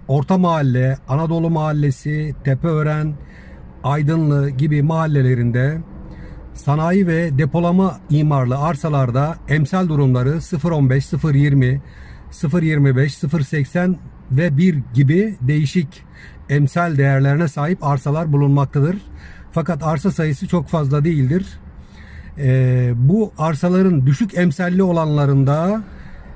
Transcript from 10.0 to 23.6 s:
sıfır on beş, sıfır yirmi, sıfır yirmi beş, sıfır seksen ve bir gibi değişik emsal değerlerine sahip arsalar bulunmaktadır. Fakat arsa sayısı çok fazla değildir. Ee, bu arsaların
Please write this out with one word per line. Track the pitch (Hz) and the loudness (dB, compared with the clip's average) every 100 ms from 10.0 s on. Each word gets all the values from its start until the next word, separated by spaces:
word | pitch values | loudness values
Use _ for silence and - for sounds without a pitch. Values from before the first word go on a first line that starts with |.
| 135 127 127 160 | 2 2 0 -2
sıfır | - 175 170 | -4 -4 -2
on | 156 131 | 2 2
beş, | 139 - | 2 -2
sıfır | 147 160 | -2 0
yirmi, | 139 147 139 127 139 - - - - - | 2 4 4 2 0 -6 -18 -20 -20 -20
sıfır | - 156 175 | -6 -2 0
yirmi | 160 151 139 127 | 2 2 4 4
beş, | 143 | 0
sıfır | - 139 165 | -2 -4 -2
seksen | 135 156 135 175 185 175 - - - | -2 -4 -2 0 0 -2 -8 -18 -4
ve | 131 175 139 | 0 2 2
bir | 185 147 117 | 2 2 0
gibi | 120 139 170 220 196 | 2 4 4 0 -2
değişik | 127 151 147 185 139 - - - - - - | 0 0 0 -2 -4 -8 -20 -20 -20 -18 -2
emsal | 143 139 170 170 143 | 0 2 0 0 2
değerlerine | 139 135 139 143 170 | 2 2 2 2 0
sahip | 147 147 185 | -2 -4 -2
arsalar | 147 139 143 151 160 | -2 -2 -2 -2 0
bulunmaktadır. | 143 143 143 135 143 147 202 - - - - - | 2 4 2 2 0 0 -2 -8 -18 -18 -18 -8
Fakat | 165 165 151 | -4 -4 -2
arsa | 160 156 196 | -2 -2 -2
sayısı | - 156 139 185 | 0 -2 -2 -2
çok | 180 139 | -2 0
fazla | 165 139 147 | -2 0 0
değildir. | 156 151 127 175 196 - - - - - - - - - | 2 2 2 0 -4 -12 -20 -20 -20 -20 -20 -18 -16 -4
Ee, | 135 131 127 127 123 120 | 0 2 2 2 0 2
bu | 131 214 208 - | 4 4 0 -2
arsaların | 160 147 | -2 0